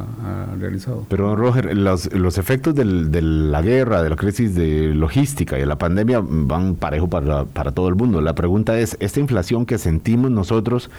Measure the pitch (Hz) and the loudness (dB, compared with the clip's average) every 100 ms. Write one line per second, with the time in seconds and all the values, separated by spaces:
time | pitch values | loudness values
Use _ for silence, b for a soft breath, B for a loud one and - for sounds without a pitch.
0 | 101 110 101 95 98 95 95 95 127 113 | -8 -10 -8 -6 -6 -6 -6 -6 -6 -8
1 | 104 98 101 104 123 123 90 98 98 90 | -4 -2 0 2 2 2 0 2 2 0
2 | 87 95 90 95 90 131 160 143 110 90 | -2 0 0 0 -2 0 0 0 2 2
3 | 80 82 80 78 76 73 92 127 120 95 | 0 0 2 2 2 2 2 2 2 2
4 | 80 80 101 98 113 87 80 76 78 76 | 2 0 -2 0 0 2 2 2 2 2
5 | 78 139 143 - - 67 69 73 85 95 | 2 2 0 -2 -4 -2 -2 0 0 2
6 | 113 120 82 78 69 80 92 82 80 76 | 2 0 0 0 0 0 0 -2 -2 -2
7 | 87 87 71 73 67 - 71 78 92 90 | 0 0 0 0 -2 -4 -4 0 0 2
8 | 123 85 78 80 87 104 107 113 110 - | 2 2 0 0 0 2 2 0 0 -2
9 | 101 143 143 110 85 117 120 110 87 80 | -4 -2 0 0 0 0 0 -2 0 0
10 | - 117 131 110 90 113 110 120 - | 2 2 2 2 2 0 0 -2 -4